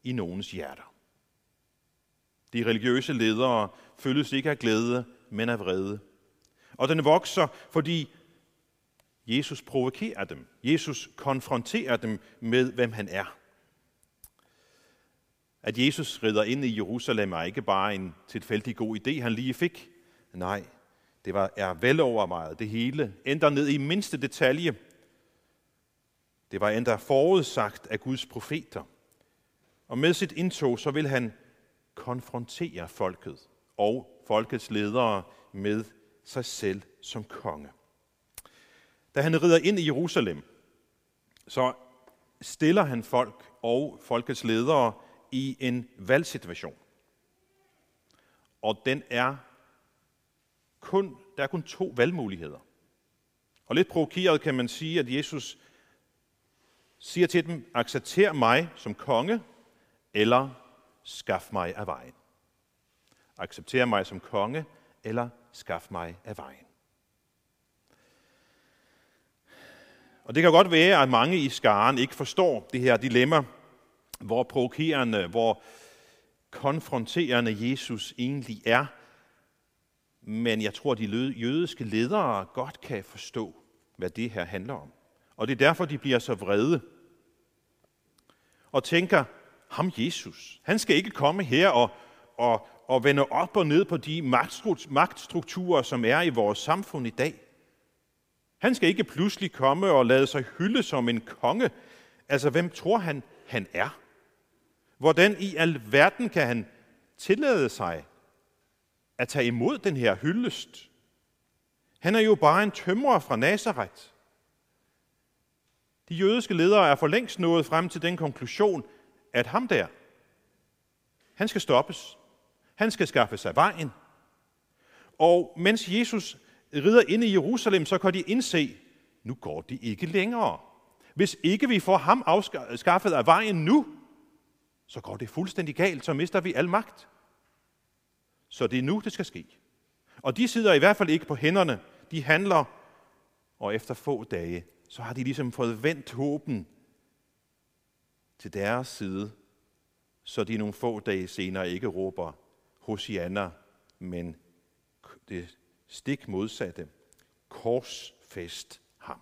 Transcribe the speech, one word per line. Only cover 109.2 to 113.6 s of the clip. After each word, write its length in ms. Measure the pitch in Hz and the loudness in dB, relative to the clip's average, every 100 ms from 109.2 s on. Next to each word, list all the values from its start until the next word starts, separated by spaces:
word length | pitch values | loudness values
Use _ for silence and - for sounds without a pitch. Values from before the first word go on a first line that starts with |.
| 123 | -4
tage 180 | 147 120 | 0 0
imod 320 | 117 117 277 | 0 -2 0
den 180 | 202 139 | -4 2
her 180 | 117 | 2
hyldest? 760 | 98 139 220 247 - - - - _ _ _ _ _ _ _ _ _ _ _ | 2 -2 -2 -4 -6 -16 -20 -20 _ _ _ _ _ _ _ _ _ _ _
Han 140 | 170 | 0
er 60 | 220 | 4
jo 140 | 220 | 6
bare 280 | 214 151 170 | 6 6 6
en 80 | 214 | 2
tømrer 480 | - - 196 277 202 | -2 -4 0 4 2
fra 180 | - 117 | 2 2
Nazaret." 800 | 139 208 | 2 2